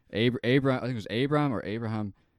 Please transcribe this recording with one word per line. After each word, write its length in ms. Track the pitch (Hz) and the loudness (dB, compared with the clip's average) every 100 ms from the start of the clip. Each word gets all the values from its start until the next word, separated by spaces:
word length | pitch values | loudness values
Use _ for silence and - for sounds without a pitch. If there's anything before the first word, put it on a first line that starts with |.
| _ | _
Abra-, 280 | - 120 120 | 0 2 2
Abraham, 340 | 117 139 135 127 | 2 4 4 0
I 40 | 123 | -2
think 60 | |
it 40 | 123 | -6
was 100 | 92 | -4
Abraham 420 | 110 139 151 147 | -2 0 2 2
or 120 | 104 | -2
Abraham, 500 | - 110 113 110 104 - _ | -4 -4 -4 -4 -6 -10 _